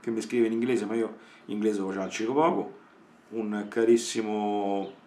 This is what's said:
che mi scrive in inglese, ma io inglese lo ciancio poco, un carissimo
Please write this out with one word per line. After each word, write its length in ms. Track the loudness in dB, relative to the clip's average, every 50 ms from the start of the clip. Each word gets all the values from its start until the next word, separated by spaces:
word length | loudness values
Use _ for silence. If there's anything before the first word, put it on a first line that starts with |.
che 80 | -4 -2
mi 100 | -2 -2
scrive 280 | -2 0 2 2 4 4
in 40 |
inglese, 320 | 4 0 2 2 2 0 0
ma 100 | 0 0
io 240 | -2 -2 -2 -4 -14 -20 -20 -20 -20 -10
inglese 340 | -8 -4 0 0 0 0 0
lo 120 | -2 -4
ciancio 400 | -4 -4 -4 -6 -4 -4 -2 0
poco, 400 | 2 4 4 4 2 0 -4 -6 -12 -18 -20 -20 -20 -20 -20 _ -20 -20 _ -10
un 360 | -6 -6 -4 -4 -4 -4 -6 -4
carissimo 1200 | 0 2 6 6 6 4 4 -2 -4 -4 -2 -2 -2 -2 -2 0 -2 -2 -2 0 -2 -2 -4 -6 -12 -18 -20